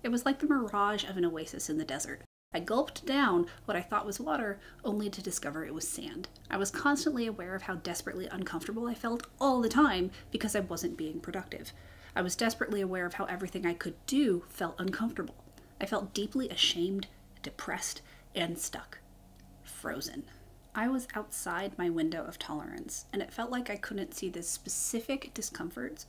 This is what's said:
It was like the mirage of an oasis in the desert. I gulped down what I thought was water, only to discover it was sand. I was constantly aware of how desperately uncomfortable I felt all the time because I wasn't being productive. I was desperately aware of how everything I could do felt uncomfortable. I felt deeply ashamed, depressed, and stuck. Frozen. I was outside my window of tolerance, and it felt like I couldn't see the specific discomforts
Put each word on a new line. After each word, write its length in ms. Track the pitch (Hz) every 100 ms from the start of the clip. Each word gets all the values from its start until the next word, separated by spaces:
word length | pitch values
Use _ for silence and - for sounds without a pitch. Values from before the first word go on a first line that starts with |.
It 60 | 240
was 160 | 240
like 140 | 254 269
the 80 | 302
mirage 580 | 285 220 202 202 208
of 140 | 190 190
an 60 |
oasis 440 | 175 160 156 - -
in 80 | 156
the 80 |
desert. 380 | 156 135 - 139 - _ _
I 60 | -
gulped 440 | 175 226 - -
down 420 | - 269 262 180 349 - -
what 100 | 196
I 60 |
thought 240 | 185 208 208
was 120 | 196
water, 400 | 269 294 220 202 - -
only 260 | - 208 208
to 120 | 196
discover 440 | 190 175 - 156 220
it 80 |
was 120 | 156 -
sand. 420 | - - - 185 - -
I 60 | -
was 140 | 196
constantly 560 | - 285 294 311 262 226
aware 280 | 214 180
of 80 | 185
how 120 | -
desperately 520 | 180 - 175 - - 185
uncomfortable 600 | 180 185 160 - 226 233
I 80 |
felt 320 | 233 233 233 - -
all 220 | 269 254
the 80 | 226
time 440 | 233 294 185 185 - -
because 260 | 220 220 208
I 40 |
wasn't 360 | 190 170 175 170
being 240 | 156 160
productive. 520 | - 185 185 - - - - - -
I 80 | -
was 140 | 180 -
desperately 440 | 226 226 - 208
aware 240 | 190 185
of 100 | 175
how 100 | -
everything 420 | 196 180 190 185 175
I 80 |
could 220 | 170 - - -
do 380 | 269 277 175 -
felt 280 | - 175 -
uncomfortable. 640 | 180 185 226 - 175 - - - - -
I 60 |
felt 300 | 196 208 196
deeply 340 | - 208 262 254
ashamed, 580 | - - 175 175 196 - - - -
depressed, 580 | - - - 185 - - - - -
and 240 | - 170 170
stuck. 420 | - - - - - - - - - -
Frozen. 600 | - - - - - - 139 - - - -
I 140 | - 233
was 200 | 262 247
outside 640 | - 208 - - 175 196 190
my 100 | 180
window 340 | 165 160 165
of 160 | - -
tolerance, 680 | - 151 - - - - -
and 120 | 202
it 100 | -
felt 180 | - 233
like 200 | 247 240
I 60 | 202
couldn't 360 | - 202 180
see 160 | - 190
the 140 | 175
specific 920 | 170 - - - - 233 226 269 -
discomforts 720 | - 220 - 170 - 247 311